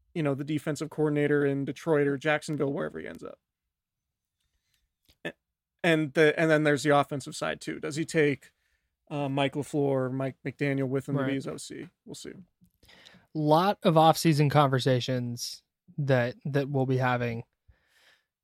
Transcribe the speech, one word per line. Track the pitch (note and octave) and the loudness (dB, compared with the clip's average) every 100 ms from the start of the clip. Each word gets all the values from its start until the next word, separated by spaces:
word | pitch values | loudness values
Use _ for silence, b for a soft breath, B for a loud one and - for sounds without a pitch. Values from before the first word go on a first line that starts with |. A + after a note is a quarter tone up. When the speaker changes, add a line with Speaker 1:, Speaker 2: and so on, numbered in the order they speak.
| _ | _
Speaker 1:
you | F3+ | -4
know, | D3+ C3+ | -2 -2
the | |
defensive | C#3+ D3+ - D3 D3+ | -2 -4 -4 -6 -6
coordinator | - D3+ D3 D3 D3 C#3+ | -2 0 2 2 2 2
in | C#3 | 0
Detroit | C#3 C3+ - D3+ C#3+ | -4 -6 0 2 2
or | C#3 | 0
Jacksonville, | D3 D3+ - D3 C#3 | -2 -2 -2 -4 -4
wherever | C#3 D#3 - | -4 -6 -8
he | - | -12
ends | - | -14
up. | - - _ _ _ _ _ _ _ _ _ _ _ _ _ _ _ _ _ _ E3+ | -16 -18 _ _ _ _ _ _ _ _ _ _ _ _ _ _ _ _ _ _ -16
A-, | - _ _ _ _ | -16 _ _ _ _
and | F3 D#3+ D#3 | 0 2 0
the, | D3+ D3+ D3 | 2 2 4
and | D#3+ | 2
then | D3+ | 4
there's | D3+ D3 | 4 2
the | C#3+ C#3+ | 4 2
offensive | C#3 D3 C#3+ E3 | 2 -4 -10 -8
side | D#3+ D#3 | -6 -6
too. | - D#3+ | -8 -10
Does | D#3 D3 | -8 -6
he | D#3+ | -4
take, | E3 D3 C#3 - _ _ _ _ _ _ | 0 0 -2 -10 _ _ _ _ _ _
uh, | D3 C#3+ | -6 -4
Mike | C#3 C#3 | -2 -2
LaFleur | D3 C#3 D#3 | -2 -4 -2
or | C#3 C3+ B2+ | 0 0 -2
Mike | C3 C3+ - - | -4 -6 -8 -12
McDaniel | - C#3+ C3+ C3+ | -4 -2 -2 -2
with | C3+ C3 | -4 -2
him | D3 | -4
to | |
be | C3+ | -2
Speaker 2:
Right. | C#3 | -4
Speaker 1:
his | C3+ | -6
O | D#3 | -12
C? | - - E3+ _ - | -12 -14 -16 _ -20
We'll | - | -16
see. | - - F3+ _ _ _ b b b b b | -16 -18 -20 _ _ _ b b b b b
Speaker 2:
Lot | D#3 D3+ D#3 F#3 G#3 | -4 4 4 4 2
of | G3+ D#3+ | 4 6
off-season | D#3+ D3+ E3+ D3 D3 | 6 6 4 4 4
conversations | D3 C#3+ C3 B2 B2+ B2 B2+ B2 A#2+ - - _ _ _ - | 4 4 4 2 0 0 -4 -4 -8 -10 -14 _ _ _ -6
that, | C#3 C3 A#2+ - D#3+ | 0 2 2 -4 -4
that | C#3 C#3 | -2 -2
we'll | C#3 C3 | 0 0
be | B2+ | 0
having | B2+ B2 A#2+ A#2 - _ _ _ _ _ _ _ _ _ | 0 0 -2 -6 -12 _ _ _ _ _ _ _ _ _